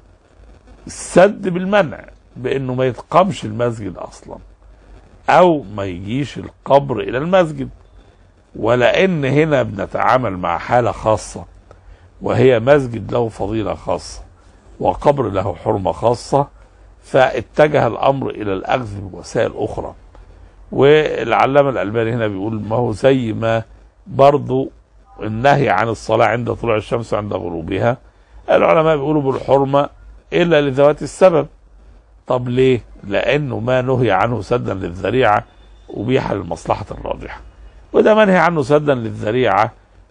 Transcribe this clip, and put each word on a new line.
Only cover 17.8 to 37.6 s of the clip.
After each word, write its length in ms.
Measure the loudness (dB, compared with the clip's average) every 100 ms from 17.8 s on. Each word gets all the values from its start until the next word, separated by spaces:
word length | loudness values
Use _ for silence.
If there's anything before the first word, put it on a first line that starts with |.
| 0
الأمر 420 | 0 0 0 -4
إلى 240 | -6 -4
الأخذ 480 | -4 -2 -4 -4 -10
بوسائل 500 | -12 -14 -6 -4 -4 -4
أخرى. 380 | -6 -6 -12 -14 -20 -20 -20 -20 -20 -20 -6
والعلامة 1000 | 2 6 6 2 -2 0 2 4 4 2
الألباني 440 | 0 -2 -2 -2
هنا 140 | -2 -2
بيقول: 340 | -2 -6 -6
ما 140 | -4 -2
هو 160 | -2
زي 420 | 2 2 2 0
ما 300 | -2 -2 -2 -4 -16 -20 _ -6
برضو 640 | 4 6 4 0 -4 -4 -10 _ _ _ -12
النهي 480 | -8 0 2 2 2
عن 180 | 0 -2
الصلاة 380 | -4 -2 2 2
عند 280 | 0 -4
طلوع 220 | -4 -2 -2
الشمس 380 | -2 -6 -4
وعند 200 | -6 -4
غروبها، 640 | -6 -6 -8 -6 -2 0 -2 -8 _ _ -10 0
العلماء 460 | 2 4 4 2 0
بيقولوا 260 | 0 -2
بالحرمة 680 | 0 -2 2 2 4 0 0 -6 -20 -20 _
إلا 280 | 0 2 2
لذوات 400 | 2 2 2 2
السبب. 460 | -6 4 4 4 -2 _ _ -20 -20 -20 _ _ -4
طب 220 | -4 0
ليه؟ 340 | 2 4 2 -2 -18
لأنه 560 | -6 -2 0 0 -2 -4
ما 220 | -2 0
نهي 300 | 0 0 2
عنه 300 | 2 0 -2
سداً 320 | -2 -4 -2
للذريعة 720 | -6 -8 -6 -2 2 2 2 -2 _ -20 -20 -14
أبيح 420 | -8 -2 -2 -2
للمصلحة 540 | -6 -6 -6 -4 -4 -6
الراجحة، 500 | -10 -8 -8 -12 -16 -20 -20